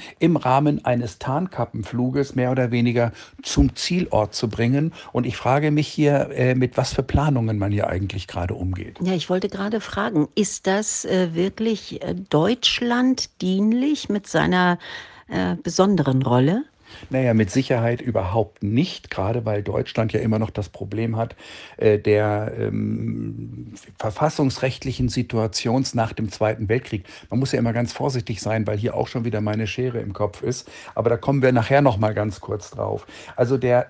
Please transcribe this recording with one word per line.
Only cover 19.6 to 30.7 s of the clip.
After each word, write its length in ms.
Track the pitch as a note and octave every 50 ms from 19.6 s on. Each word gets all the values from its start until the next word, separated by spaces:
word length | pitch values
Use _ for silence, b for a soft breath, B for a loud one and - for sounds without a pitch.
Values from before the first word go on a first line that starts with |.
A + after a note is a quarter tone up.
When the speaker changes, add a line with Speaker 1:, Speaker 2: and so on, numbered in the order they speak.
Speaker 1:
Deutschland 500 | G2+ G2+ G2 - B2 - - A#2+ A2 G#2+
ja 80 | - G#2+
immer 180 | - A2 G#2+ G#2+
noch 120 | A2 -
das 180 | - G#2+ F#2+ -
Problem 480 | - - - G#2 G#2 G#2+ A#2 A2+ A2
hat, 200 | A2 A#2 - B B B B B B B B B
äh, 220 | - A2 A2 G#2+ G#2+
der, 540 | - G#2+ G#2 G#2 G#2+ G#2+ G#2 G#2 G#2+ G#2+ - A2+
ähm, 1160 | A2 - G#1+ G#1+ - G#1+ G#1+ A1+ A1+ A1+ A1+ A1+ A1 A1 A1 A1+ A1+ A1+ A#1 - - - - - - - - -
verfassungsrechtlichen 1080 | - A2 G#2+ - D3+ D#3+ - - D3 C3 - - - C3 - - - C3+ B2 - B2+ A#2+
Situations 840 | - B2+ A#2+ - - A2+ A2+ A2+ - - - C3 B2+ C3 C3 - -
nach 180 | A#2+ A2+ A2
dem 180 | - - A2+ G2+
Zweiten 380 | - - A2 G#2+ A2 A2+ A2 G2
Weltkrieg. 360 | A2 B2+ - - A2+ G2+ B B B B B B
Man 100 | - B2
muss 120 | C3+ C3
ja 60 | - A#2
immer 140 | A#2+ A#2
ganz 200 | A2 A#2+ A#2+ A2
vorsichtig 480 | - - C3 C#3+ B2+ B2 A2+ - A2 -
sein, 260 | - G#2 A2 A2 G#2+
weil 120 | G#2+ G#2+ G#2
hier 160 | A2 A#2 -
auch 120 | - A#2+ -
schon 160 | - B2+ A2+
wieder 160 | A#2+ A2 G#2+
meine 260 | G#2+ G#2+ G#2+ A2 A2+
Schere 320 | G#2 - - B2+ B2+ A#2+ A#2
im 140 | G#2+ G#2
Kopf 300 | F#2 - G#2 G2+ - -
ist. 280 | - - - - B B